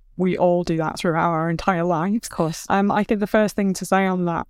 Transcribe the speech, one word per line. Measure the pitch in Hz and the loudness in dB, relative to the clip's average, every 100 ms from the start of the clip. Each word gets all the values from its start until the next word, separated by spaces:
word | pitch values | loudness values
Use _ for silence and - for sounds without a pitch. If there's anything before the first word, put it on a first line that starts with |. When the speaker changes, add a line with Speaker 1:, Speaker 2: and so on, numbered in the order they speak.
| _ - | _ -4
Speaker 1:
we | 185 - | -2 2
all | 175 175 | 2 2
do | 175 160 | 0 -2
that | 156 - | -2 -2
throughout | 180 160 170 | -2 0 0
our | 160 165 | 0 0
entire | 165 - 175 | -2 0 0
lives. | 175 165 185 226 - | 0 0 0 -2 -4
Speaker 2:
Of | - | -4
course. | 160 165 - | -4 -4 -2
Speaker 1:
Um, | 196 202 | 0 2
I | 208 | 2
think | 202 214 | 0 0
the | 208 | 2
first | 220 214 - | 2 0 0
thing | 196 180 | -2 -2
to | 180 | 0
say | 190 190 | 2 2
on | 185 175 | 0 -2
that, | 165 | -4